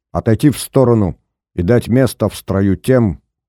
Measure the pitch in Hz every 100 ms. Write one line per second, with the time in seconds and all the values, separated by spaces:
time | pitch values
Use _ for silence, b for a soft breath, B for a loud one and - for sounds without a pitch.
0 | _ - 117 107 147 - - 139 120 113
1 | 90 - _ _ _ - 87 120 - 127
2 | 123 - 104 - - 95 101 90 - 127
3 | 107 73 _ _